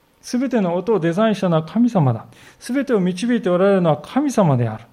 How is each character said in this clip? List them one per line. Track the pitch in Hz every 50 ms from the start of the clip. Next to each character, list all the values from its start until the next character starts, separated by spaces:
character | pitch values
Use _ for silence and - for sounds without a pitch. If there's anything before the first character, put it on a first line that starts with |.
| _ _ _ _
す | - - - 247
べ | 269 262
て | 247 233
の | 196 175 170
音 | 180 180 202 226
を | 190
デ | 160 170 165
ザ | 185 220 226
イ | 208
ン |
し | 202
た | - 185
の | 165
は | 156 160
神 | 160 - 214 240 240
様 | - 196 147 131 117
だ。 | 110 - - - - - - - _
す | - - 240
べ | 285 262
て | - 247
を | 202
導 | 180 180 180 180 - 233 247 226
い | -
て | 180
お | 175
ら | 175 190 202
れ | 202
る | 196
の | 175 165
は | 147 147 -
神 | - - 254 302 294
様 | 240 - 196 160 135 120
で | 120 113
あ | 107
る。 | 107 - -